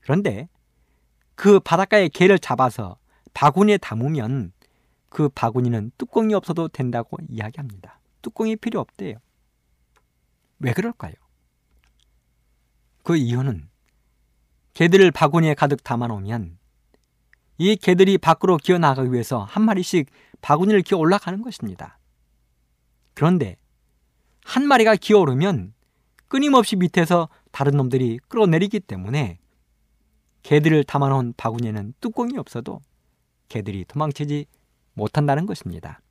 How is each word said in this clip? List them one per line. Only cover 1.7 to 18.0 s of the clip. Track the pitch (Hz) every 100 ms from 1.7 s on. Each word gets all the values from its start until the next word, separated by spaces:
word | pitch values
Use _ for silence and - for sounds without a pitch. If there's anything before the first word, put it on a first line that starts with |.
| 165 196 214 180
개를 | - 180 196
잡아서 | - 120 131 - 101 - _ _ _
바구니에 | - 147 147 208 202
담으면 | - 110 131 156 110 135 90 _ _ _ _ _ _
그 | - 151
바구니는 | - 117 120 123 117 107 _
뚜껑이 | 247 - 220
없어도 | 208 - 170 165
된다고 | - 127 120 117 165 165
이야기합니다. | 117 107 135 139 98 - _ _ _
뚜껑이 | - - 220 220
필요 | - 220
없대요. | 123 _ 190 113 _ _ _ _ _ _ _ _ _ _ _ _ _ _
왜 | 131
그럴까요? | 120 226 233 85 80 _ _ _ _ _ _ _ _ _ _ _ _ _ _ _ _ _ _
그 | - 170
이유는 | 120 120 135 98 73 _ _ _ _ _ _ _ _ _ _
개들을 | - 170 190 190
바구니에 | - 156 165 160
가득 | 147 147 139
담아놓으면 | - 120 120 107 98 117 90 85 _ _ _ _ _ _ _ _ _ _
이 | 175 214
개들이 | - 180